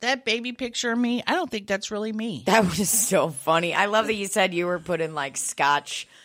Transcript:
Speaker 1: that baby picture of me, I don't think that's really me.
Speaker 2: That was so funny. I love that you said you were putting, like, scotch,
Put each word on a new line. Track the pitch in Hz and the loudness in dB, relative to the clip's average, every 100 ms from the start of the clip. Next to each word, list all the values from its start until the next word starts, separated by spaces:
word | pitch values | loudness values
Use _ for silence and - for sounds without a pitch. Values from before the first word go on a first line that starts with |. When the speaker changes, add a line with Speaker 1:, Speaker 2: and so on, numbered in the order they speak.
Speaker 1:
that | 233 262 247 | -2 0 0
baby | 226 247 | -2 -4
picture | 240 254 - 240 | -8 -8 -4 -2
of | 233 | 0
me, | 240 240 - | 0 0 0
I | |
don't | 330 311 | 0 -2
think | 214 196 | -6 -4
that's | 196 - | -4 -4
really | 208 220 | -6 -6
me. | 214 233 147 - | -6 -6 -4 4
Speaker 2:
That | 220 185 | 4 4
was | 160 190 | 2 0
so | - - 190 156 | 0 2 2 2
funny. | 139 - 165 170 | 0 2 2 4
I | 160 202 | 2 2
love | 214 214 | 2 2
that | 214 | -2
you | 196 | -2
said | 214 190 | 0 2
you | 170 175 | 0 -2
were | 180 | -2
putting, | 165 165 160 | -2 -2 -2
like, | 151 139 127 | -4 -6 -6
scotch, | - - 143 143 - - - - | -6 0 2 2 0 -10 -12 -16